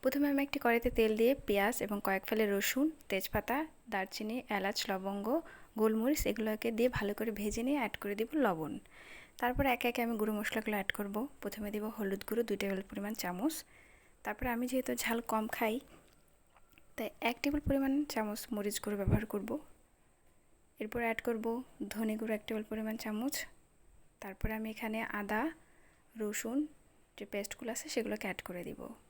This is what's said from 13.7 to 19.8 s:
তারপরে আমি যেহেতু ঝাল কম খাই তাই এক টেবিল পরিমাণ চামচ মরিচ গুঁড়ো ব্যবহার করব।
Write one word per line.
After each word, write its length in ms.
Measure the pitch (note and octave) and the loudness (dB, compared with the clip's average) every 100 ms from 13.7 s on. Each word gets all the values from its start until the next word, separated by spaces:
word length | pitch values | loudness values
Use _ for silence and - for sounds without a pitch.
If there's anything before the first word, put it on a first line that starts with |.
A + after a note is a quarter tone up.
| - - - - - | -20 -20 -20 -20 -10
তারপরে 240 | - G#3 B3+ A#3 | -6 -2 -2 0
আমি 100 | B3 | 0
যেহেতু 220 | C4 B3+ B3 | 0 0 -2
ঝাল 160 | A3+ A#3 A#3 | 0 -2 0
কম 140 | A3 A3 - | 0 0 0
খাই 180 | A3+ A#3 - - - - _ _ _ - - - - | 0 0 -6 -20 -20 -20 _ _ _ -20 -20 -20 -16
তাই 140 | - A3+ - | -8 -8 -2
এক 140 | A#3 B3+ | -2 2
টেবিল 180 | C#4+ D4 - | 0 0 2
পরিমাণ 240 | C#4 C4+ C#4 D4 | 4 4 2 2
চামচ 280 | - G#3+ G#3+ - | 0 -2 -4 -4
মরিচ 240 | G#3 G3+ G#3 | -2 -2 -2
গুঁড়ো 120 | - G#3 | -4 0
ব্যবহার 260 | G3 G#3+ A3 | 4 4 4
করব। 180 | G#3 G#3 D4+ - - | -4 -2 -4 -6 -20